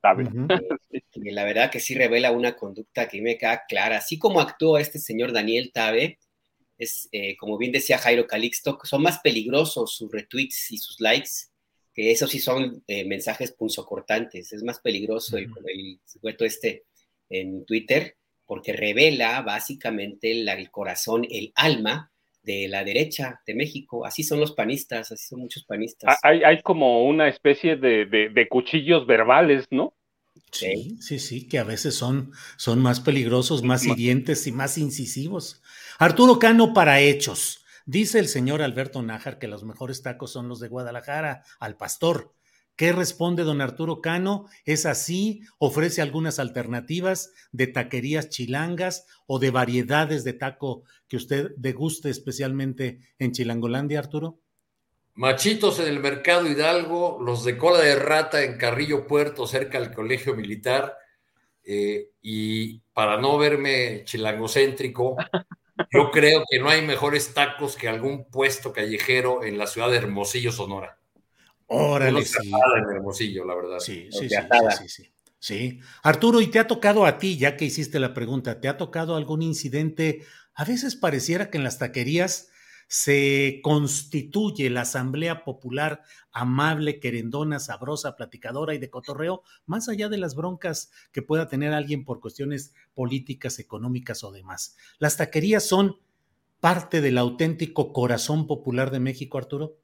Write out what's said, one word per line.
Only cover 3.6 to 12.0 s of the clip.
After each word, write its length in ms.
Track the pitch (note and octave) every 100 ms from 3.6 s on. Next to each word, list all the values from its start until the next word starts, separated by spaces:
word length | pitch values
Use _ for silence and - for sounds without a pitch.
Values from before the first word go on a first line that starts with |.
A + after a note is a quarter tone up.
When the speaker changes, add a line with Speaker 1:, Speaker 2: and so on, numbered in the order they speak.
| -
Speaker 3:
clara. 300 | G2 G#2+ G#2+
Así 200 | - D#3+
como 240 | G#3+ F3+
actuó 360 | C#3+ - D#3+ D3+
este 220 | D3+ D3
señor 340 | - A2+ B2
Daniel 380 | A#2 G#2+ A#2 B2
Tabe, 460 | A#2+ A2 A2+ E3 - _ _ _ _ _ _
es, 320 | A#2 - -
eh, 240 | G#2 G2 F#2+
como 200 | G#2 G#2
bien 160 | B2
decía 240 | C3+ C#3 B2
Jairo 280 | A#2+ A#2+
Calixto, 540 | A#2 A2 A#2 - A#2 -
son 180 | - C#3
más 180 | E3 E3+
peligrosos 760 | - A#2 A2 C#3 D#3 C3 A2+
sus 160 | - G#2+
retweets 600 | G#2+ - C3 C3+ - -
y 60 | A2
sus 220 | - -
likes, 280 | A2 C3 - - - _ _ _ _
que 180 | -